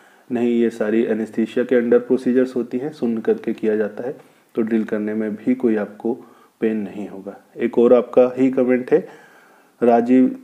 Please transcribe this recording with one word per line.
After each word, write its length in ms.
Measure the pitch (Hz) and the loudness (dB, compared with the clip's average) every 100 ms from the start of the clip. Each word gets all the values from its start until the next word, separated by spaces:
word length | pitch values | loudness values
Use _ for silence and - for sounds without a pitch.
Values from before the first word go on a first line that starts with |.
| _ _ - | _ _ -8
नहीं, 160 | 120 120 | -4 0
ये 220 | 117 117 | 0 0
सारी 340 | - 107 110 | -2 -2 0
anesthesia 600 | 113 110 110 - 110 127 | 0 -2 -4 -4 -2 -2
के 120 | 120 123 | 0 0
under 220 | 120 120 | 2 2
procedures 580 | 120 127 - 123 127 127 | 2 0 2 0 0 -2
होती 220 | 120 127 | -6 -6
हैं, 140 | 147 | -8
सुन 260 | - 120 113 | -4 -4 -2
करके 340 | 110 107 - | -2 -2 -4
किया 240 | 104 110 107 | -4 -2 -2
जाता 260 | 101 - | -2 -6
है, 140 | 123 - - _ _ | -10 -12 -18 _ _
तो 80 | - | -4
drill 220 | 110 113 | -2 -2
करने 300 | 107 107 107 | -2 -4 -4
में 200 | 110 107 104 | -4 -6 -4
भी 180 | - | -4
कोई 220 | 127 120 107 | 0 0 0
आपको 380 | 101 - 113 131 - _ _ _ | -4 -6 -8 -8 -12 _ _ _
pain 160 | 110 110 | -4 -2
नहीं 320 | 98 98 92 | -6 -10 -14
होगा। 280 | 98 98 - _ - | -14 -16 -18 _ -6
एक 220 | 117 120 | -2 2
और 160 | 120 | 6
आपका 380 | 123 - 123 127 127 | 6 4 2 2 2
ही 140 | 131 | 0
comment 400 | 131 123 127 127 | 2 0 0 0
है, 180 | 156 185 - - _ _ _ _ _ | -2 -2 -14 -20 _ _ _ _ _
राजीव 540 | 120 117 120 127 127 - | 2 4 4 4 4 0